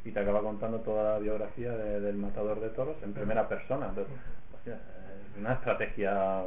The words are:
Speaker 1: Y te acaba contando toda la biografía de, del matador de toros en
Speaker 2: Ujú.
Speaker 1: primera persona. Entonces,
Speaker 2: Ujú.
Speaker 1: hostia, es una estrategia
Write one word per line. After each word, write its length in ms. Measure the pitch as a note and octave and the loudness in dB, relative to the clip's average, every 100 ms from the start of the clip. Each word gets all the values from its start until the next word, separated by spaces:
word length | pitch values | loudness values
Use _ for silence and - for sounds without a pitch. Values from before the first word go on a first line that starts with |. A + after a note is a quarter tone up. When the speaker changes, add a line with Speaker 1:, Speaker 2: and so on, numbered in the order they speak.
Speaker 1:
Y 80 | A2+ | -2
te 80 | G#2 | 0
acaba 220 | G2+ G#2 | 2 4
contando 380 | G#2+ G#2 A2+ A2+ | 2 0 0 0
toda 340 | A2 G#2+ G#2+ | 0 2 4
la 60 | G#2+ | 2
biografía 520 | G#2 G#2+ G2+ - A#2+ A2+ | 2 0 0 -2 -2 -2
de, 240 | G#2+ G#2 | 0 0
del 160 | G2+ G2+ | 0 0
matador 420 | G2+ - G#2+ G#2+ | 0 2 0 0
de 100 | A2 | -2
toros 260 | G#2+ C3+ D#3 | -2 -2 -2
en 100 | G2+ | -4
Speaker 2:
Ujú. 80 | G2+ | -2
Speaker 1:
primera 280 | G2+ A2+ - | 2 2 2
persona. 400 | G2+ - C#3 A2 | 0 -2 -2 0
Entonces, 260 | G2 G2 | 0 -2
Speaker 2:
Ujú. 420 | C3 - - - - | -4 -2 -2 -2 -6
Speaker 1:
hostia, 160 | A#2+ A2 | -6 -6
es 600 | - - - - G2+ G2+ | -6 -6 -6 -6 -6 -4
una 140 | G#2+ | 0
estrategia 880 | B2 A#2+ G#2+ G#2+ - G2 G2 F#2+ F#2+ | 2 2 2 0 0 2 4 2 2